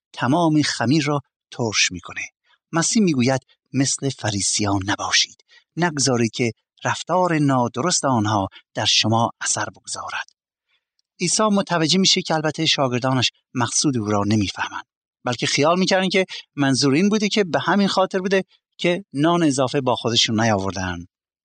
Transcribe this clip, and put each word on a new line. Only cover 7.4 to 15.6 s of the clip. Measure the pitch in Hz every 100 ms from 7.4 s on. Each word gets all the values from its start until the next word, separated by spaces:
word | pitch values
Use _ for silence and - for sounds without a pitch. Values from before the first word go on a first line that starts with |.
| 143 131 120 120 165 - 143
آنها | 120 104 107 95 - _
در | - 107
شما | - 110 113 113 -
اثر | - 113 107 -
بگذارد. | - - - - - _ _ _ _ _ _ _ _ -
عیسی | 175 -
متوجه | 214 202 - 175 156 185
می‌شه | 190 190
که | -
البته | 160 156 156 156
شاگردانش | - 131 120 131 131 - - _
مقصود | 127 117 - 156 123
او | 104
را | 104 101
نمی‌فهمند، | 110 95 - - - - _ _ _
بلکه | 123 120 143
خیال | -